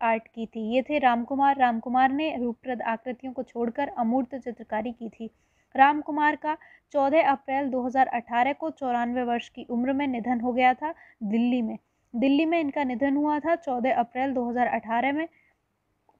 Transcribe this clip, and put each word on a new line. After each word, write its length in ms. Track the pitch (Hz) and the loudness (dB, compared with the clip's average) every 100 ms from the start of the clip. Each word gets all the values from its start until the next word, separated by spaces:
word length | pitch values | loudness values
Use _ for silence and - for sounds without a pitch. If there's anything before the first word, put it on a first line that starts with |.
आर्ट 260 | 233 226 226 | -2 -2 -4
की 180 | - 220 | -10 -10
थी, 300 | 226 220 247 | -6 -2 0
ये 60 | |
थे 180 | 262 302 | 0 2
राम 240 | 262 240 | 2 2
कुमार। 340 | 240 269 277 277 | -2 0 2 4
राम 220 | 247 226 | 2 0
कुमार 320 | 247 254 262 | -2 2 2
ने 260 | 277 311 254 | 2 -2 -2
रूपप्रद 440 | 240 226 247 247 | -4 -6 -8 -6
आकृतियों 520 | 233 226 254 240 262 | -4 -4 -6 -10 -10
को 100 | 254 | -10
छोड़कर 440 | 254 240 233 226 285 | -10 -4 -4 -2 -6
अमूर्त 480 | 359 226 254 254 269 | -2 0 0 -2 -6
चित्रकारी 560 | 247 226 233 214 220 | -10 -12 -6 -6 -6
की 180 | 233 226 | -8 -12
थी। 200 | - 226 - _ _ _ 247 | -12 -16 -16 _ _ _ 4
राम 260 | 269 302 | 6 6
कुमार 340 | 294 302 302 302 | -2 0 2 2
का 220 | 302 320 - - _ | -4 -6 -8 -20 _
चौदह 380 | 294 277 311 294 | 0 4 4 4
अप्रैल 380 | 269 - 269 285 | 2 0 -2 0
दो 120 | 254 | -2
हज़ार 260 | 247 254 262 | -2 2 2
अठारह 460 | 240 - 233 247 | 0 -2 0 0
को 160 | 285 320 | 0 -6
चौरानवे 540 | 311 262 240 240 247 | -6 -2 -2 -2 -2
वर्ष 260 | 240 240 - | -2 -2 -4
की 140 | - | -14
उम्र 300 | - 240 254 | -6 -2 0
में 140 | 269 285 | 0 0
निधन 340 | 240 226 247 | -2 -2 0
हो 120 | 247 | 0
गया 200 | 240 254 | 2 4
था 200 | 254 302 339 - _ | 2 -4 -8 -16 _
दिल्ली 380 | 208 226 240 247 | -2 0 2 0
में। 160 | 220 220 - _ _ 240 | -2 -6 -14 _ _ 0
दिल्ली 300 | 269 277 320 | 2 4 2
में 140 | 339 | 0
इनका 240 | 294 294 | 0 -2
निधन 320 | 262 240 277 277 | -4 0 0 2
हुआ 240 | 302 302 | 0 0
था 160 | 294 330 | 0 -2
चौदह 400 | 302 247 247 - | -2 -2 0 0
अप्रैल 380 | 240 254 269 | 0 -2 -2
दो 160 | 262 240 | -2 -2
हज़ार 180 | 240 233 | 0 0
अठारह 460 | 233 220 233 262 | 0 -2 -2 0
में, 140 | 285 330 - _ _ _ _ _ _ _ _ | -2 -4 -10 _ _ _ _ _ _ _ _